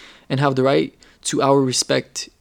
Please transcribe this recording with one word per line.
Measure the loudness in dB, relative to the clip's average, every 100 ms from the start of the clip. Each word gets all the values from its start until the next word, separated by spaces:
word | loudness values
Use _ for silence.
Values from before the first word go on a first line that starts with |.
| -20 -20 -8
and | -2
have | 0 2
the |
right | 2 0 -2 _ -20 _
to | -8 -2
our | 2 2
respect | 2 -2 -2 -2 -4 -12 -14 _